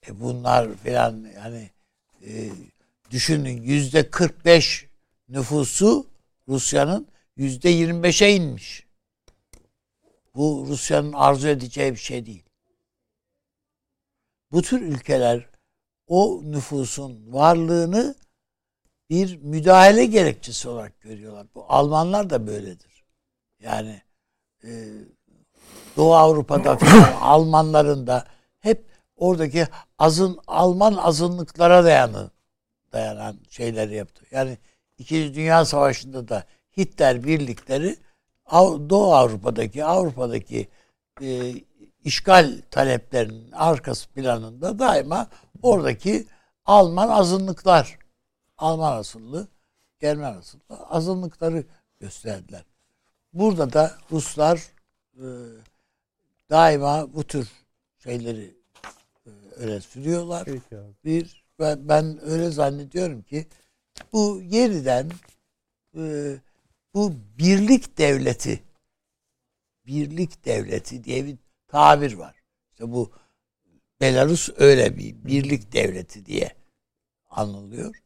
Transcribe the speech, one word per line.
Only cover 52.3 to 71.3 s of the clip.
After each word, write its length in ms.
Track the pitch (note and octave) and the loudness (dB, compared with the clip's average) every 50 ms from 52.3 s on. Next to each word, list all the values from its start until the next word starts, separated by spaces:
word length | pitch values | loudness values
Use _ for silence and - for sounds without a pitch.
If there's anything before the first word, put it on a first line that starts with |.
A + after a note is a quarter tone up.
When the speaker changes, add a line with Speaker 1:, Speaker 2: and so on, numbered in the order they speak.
| G#2 F#2+ F2+ _ G2+ F2+ - _ _ _ _ _ _ _ _ _ _ _ _ _ _ | -12 -12 -14 _ -20 -20 -20 _ _ _ _ _ _ _ _ _ _ _ _ _ _
Speaker 1:
Burada 400 | E3 G3+ A3 G3+ E3 D3+ C3 A#2+ | -2 0 0 0 0 -2 -2 2
da 240 | D3+ D#3 D#3 - - - _ | 0 0 0 -2 -12 -16 _
Ruslar, 480 | D#3+ D#3+ C#3+ - - - D3+ D#3 F3 E3 - - _ _ _ _ _ _ _ _ _ | -6 -6 -6 -6 -4 0 0 2 0 0 -4 -14 _ _ _ _ _ _ _ _ _
e, 100 | B2+ C3 C3 B2+ A#2+ A#2+ A#2 A2+ A2+ A2+ _ _ _ _ _ _ _ _ _ _ _ _ _ _ _ _ _ | _ -18 -18 -16 -18 -18 -20 -20 -20 -20 _ _ _ _ _ _ _ _ _ _ _ _ _ _ _ _ _
daima 640 | D3+ D#3+ E3 E3 D#3 C#3+ C#3 C#3+ D3 D#3 D#3 - D#3+ | 4 6 6 6 4 2 0 -2 -2 -2 -4 -6 -10
bu 100 | D#3 D3 | -10 -10
tür 280 | - - D3 B2 G#2+ _ _ _ _ _ _ _ _ _ _ | -8 -6 -8 -8 -8 _ _ _ _ _ _ _ _ _ _
şeyleri, 580 | _ B2+ B2 A#2+ A#2 A#2 A#2 A2 G#2 F#2+ _ _ _ _ _ _ - - - _ _ _ _ _ _ | _ -10 -10 -10 -8 -8 -10 -10 -12 -18 _ _ _ _ _ _ -20 -20 -20 _ _ _ _ _ _
e, 40 | - G#2 G2+ _ - - | -20 -20 _ _ -20 -18
öne 260 | - B2 A2 G#2+ G2+ | -12 -10 -8 -8 -10
sürüyorlar. 640 | F#2+ - - B2+ C#3 D3+ E3+ F3 E3+ E3+ F3 E3+ F#3 | -12 -14 -18 -10 -6 -4 -4 -4 -6 -8 -10 -12 -10
Speaker 2:
Peki 320 | D3 C#3 B2+ - _ - G#2 | -12 -14 -14 -14 _ -20 -20
abi. 160 | G2+ G2+ G#2 _ _ | -20 -20 -20 _ _
Speaker 1:
Bir, 400 | D3+ D#3+ E3+ E3 E3+ - _ _ _ _ _ | -6 -4 -4 -4 -8 -14 _ _ _ _ _
ben, 300 | D#3 D3+ D3+ C#3 C#3 D3 | -4 -4 -4 -6 -4 0
ben 300 | D3+ D3+ D#3 D#3+ D#3 D3+ - | 0 0 0 -2 -8 -12 -10
öyle 240 | D3+ D#3+ E3 E3+ E3+ | -6 -4 -4 -4 -4
zannediyorum 720 | D#3 C#3+ D3+ C#3 C#3 C#3+ C#3+ C#3 - F3 F#3 F3 D3 A#2 | -2 -2 -2 -2 -2 -6 -14 -10 -8 -6 -6 -6 -8 -12
ki 260 | G2 _ C3+ D3+ D#3 - _ _ _ _ _ _ _ _ _ - - _ - | -16 _ -12 -12 -12 -12 _ _ _ _ _ _ _ _ _ -20 -20 _ -2
bu 280 | A3 G#3 G#3 G3+ F#3+ F#3+ | -2 0 0 -2 -6 -10
yeniden, 680 | F3 F#3+ A3 B3 A#3+ G#3 E3 C3+ C3 B2+ B2 C3+ D#3+ F3 F3+ _ _ _ _ _ _ _ _ _ _ _ _ _ _ _ D#3+ | -4 0 0 0 2 0 -2 -2 -2 -2 -2 -2 -6 -12 -16 _ _ _ _ _ _ _ _ _ _ _ _ _ _ _ -12
e, 380 | D#3+ D#3 D3+ D3 D3 C#3+ C#3 C3 _ _ _ _ _ _ _ _ _ _ _ | -10 -10 -8 -8 -8 -8 -10 -12 _ _ _ _ _ _ _ _ _ _ _
bu 200 | G3 G#3 G#3 E3 B2+ G#2+ G#2 G#2+ B2 | -4 -4 -4 -4 -8 -14 -20 _ -2
birlik 600 | D3+ F3+ G3 G3 G#3 G#3+ C4+ B3 - - _ - | 2 2 2 2 4 4 2 2 2 -6 _ -2
devleti, 680 | D#3 C#3+ C#3 C3+ C3 C3 A#2+ - - - A2+ - - _ _ _ _ _ _ _ _ _ _ _ _ _ _ _ _ _ _ _ _ _ _ _ _ | 0 0 0 0 -2 -4 -4 -4 -6 -8 -8 -8 -10 _ _ _ _ _ _ _ _ _ _ _ _ _ _ _ _ _ _ _ _ _ _ _ _
birlik 600 | B2 C3+ D3 D3 C#3+ D3+ E3 F#3 - - _ _ | -10 -8 -8 -6 -6 -6 -8 -8 -8 -8 _ _
devleti 580 | C3+ A#2 G#2+ F#2+ F#2+ - G2+ - - B2+ B2+ A2+ | -6 -6 -6 -4 -6 -8 -10 -10 -12 -16 -16 -12
diye 220 | - B2 C3 C3+ | -8 -8 -8 -8
bir 120 | C#3+ | -8